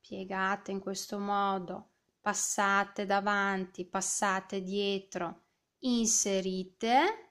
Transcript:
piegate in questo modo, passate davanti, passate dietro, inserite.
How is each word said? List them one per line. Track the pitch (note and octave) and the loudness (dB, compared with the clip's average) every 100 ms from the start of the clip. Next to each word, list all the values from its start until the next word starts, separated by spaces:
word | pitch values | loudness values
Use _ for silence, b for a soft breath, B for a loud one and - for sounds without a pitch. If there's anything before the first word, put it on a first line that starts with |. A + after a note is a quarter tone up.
piegate | - G3 F#3+ F#3+ F#3+ G3+ G3+ | -14 -12 -8 -2 -2 -2 -4
in | G3 | -6
questo | F#3+ F#3+ - G3+ | -6 -8 -6 -6
modo, | G3+ G3+ G3 G3 F3 F#3+ G#3+ _ _ _ | -2 0 2 0 -4 -10 -12 _ _ _
passate | - G3+ - - G3+ G3 G3+ - G3+ | -4 -2 -2 0 2 4 0 -2 0
davanti, | G3+ G3+ G3+ G3 F#3+ F#3 - | 2 2 2 2 0 -4 -6
passate | F3+ F#3+ F#3 - G#3 F#3+ F#3+ G3 | -4 -2 -2 0 2 0 -2 -6
dietro, | F#3 G3 G3+ G3 F#3+ F#3 F3 E3+ _ _ _ _ | -2 0 0 -2 -4 -6 -6 -8 _ _ _ _
inserite. | C4 A#3+ A3 - G#3 F#3+ F#3+ F#3 F#3 _ A3+ B3 E4+ A4 - | 0 2 4 2 2 2 0 -4 -6 _ 4 6 4 0 -10